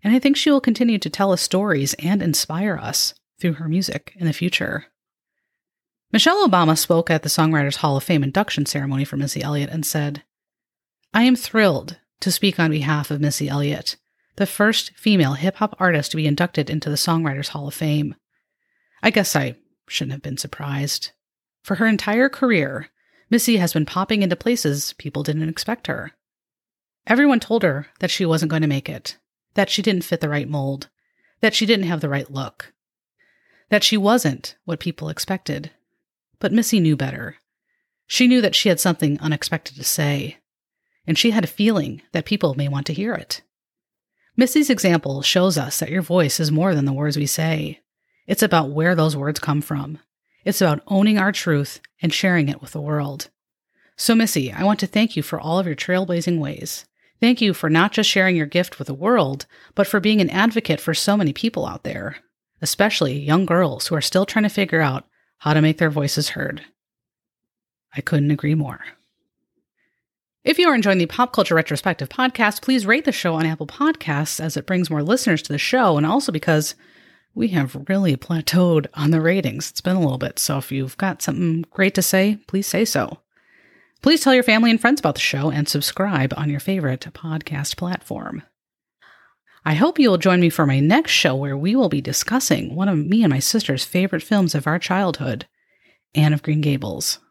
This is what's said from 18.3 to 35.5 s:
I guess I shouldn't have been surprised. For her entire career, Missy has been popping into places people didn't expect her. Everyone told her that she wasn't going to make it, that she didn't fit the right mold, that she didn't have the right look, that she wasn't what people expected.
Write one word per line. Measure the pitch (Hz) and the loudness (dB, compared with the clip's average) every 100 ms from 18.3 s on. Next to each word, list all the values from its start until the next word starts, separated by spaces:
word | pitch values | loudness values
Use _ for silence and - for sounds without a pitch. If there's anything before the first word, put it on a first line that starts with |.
| _ _ _ _ _ _ _ | _ _ _ _ _ _ _
I | 214 | 0
guess | 226 185 151 | 2 0 0
I | 131 123 _ _ _ | -2 -8 _ _ _
shouldn't | - 135 | -8 -6
have | 135 | -8
been | 147 135 | -10 -10
surprised. | 123 - 143 139 139 - - _ _ _ _ _ | -10 -10 -6 -4 -4 -6 -8 _ _ _ _ _
For | - 180 | -6 0
her | 220 | 2
entire | 208 - 220 269 | 2 0 2 0
career, | - 262 196 139 135 151 _ _ _ _ | 2 2 2 0 -6 -12 _ _ _ _
Missy | 233 240 220 | 2 4 2
has | 175 | 2
been | 160 | 0
popping | 151 185 196 214 | -2 -2 -2 0
into | 190 175 | 0 0
places | 233 240 151 143 - | 0 0 0 -2 -6
people | - 143 147 | -10 -10 -6
didn't | 147 151 160 | -4 -2 -4
expect | 160 - 233 - | -6 -6 -6 -6
her. | - - _ _ _ _ _ _ _ _ _ - | -8 -10 _ _ _ _ _ _ _ _ _ 0
Everyone | 240 285 240 | 4 4 4
told | - 226 | 2 0
her | 180 139 147 _ | 2 -2 -8 _
that | 180 | -6
she | - 175 | -2 0
wasn't | 160 156 | 0 0
going | 160 | 0
to | 156 | 0
make | 175 - | -2 -6
it, | 147 - - _ _ _ - | -12 -12 -14 _ _ _ -2
that | 196 | 0
she | - | 0
didn't | 214 185 | 0 -2
fit | - 165 | -2 -4
the | 151 | -2
right | 147 135 | -4 -4
mold, | 147 135 139 - _ _ _ _ _ | -4 -4 -6 -12 _ _ _ _ _
that | 220 - | 0 2
she | 220 | 0
didn't | 220 180 | 0 0
have | 165 | -4
the | 147 | -2
right | 139 131 | -4 -6
look, | 135 123 _ - _ _ _ _ _ _ _ _ _ _ | -10 -12 _ -20 _ _ _ _ _ _ _ _ _ _
that | 208 | 0
she | - 214 | 2 2
wasn't | 202 240 156 131 - - - | 4 4 2 -4 -12 -14 -10
what | 165 | -6
people | 175 - 156 | -6 -8 -10
expected. | - - 190 - | -8 -6 -6 -6